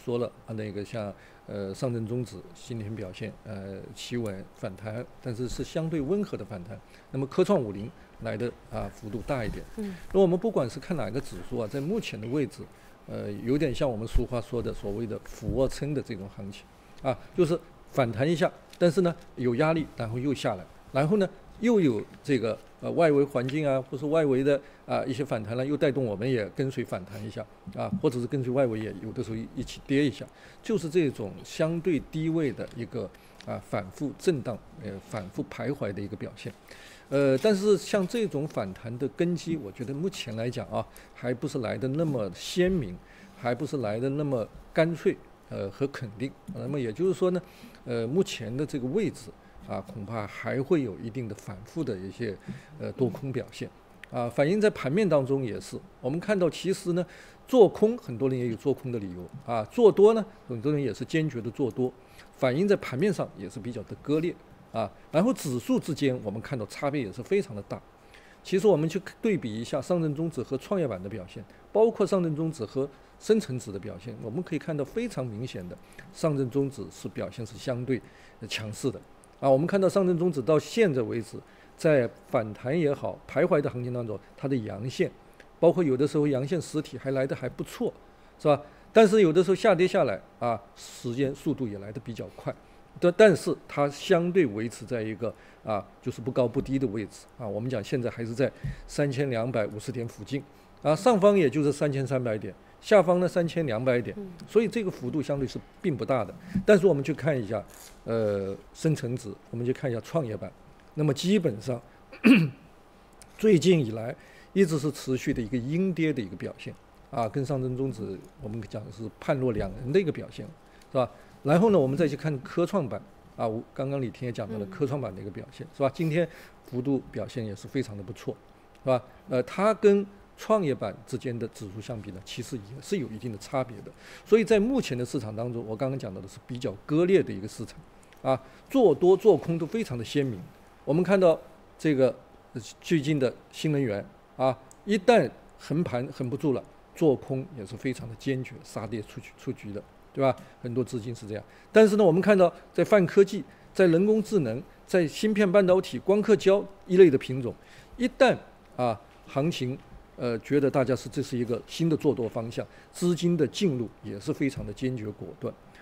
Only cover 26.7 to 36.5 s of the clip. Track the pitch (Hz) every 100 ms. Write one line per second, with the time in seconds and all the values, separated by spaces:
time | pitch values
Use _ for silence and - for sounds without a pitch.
26.7 | - 113 104 90 110 107 113 107 - -
27.7 | 123 113 - 156 123 117 143 123 127 127
28.7 | 110 107 98 107 123 110 113 113 - 117
29.7 | - - 139 147 - - - - - -
30.7 | 208 165 175 147 - 101 92 - - 160
31.7 | 170 190 143 - 160 160 160 143 101 98
32.7 | 123 117 117 95 - - - - 107 -
33.7 | 113 92 - 139 - 185 147 107 104 -
34.7 | - 107 98 - 113 92 - 127 - 117
35.7 | 143 107 101 101 104 117 - 117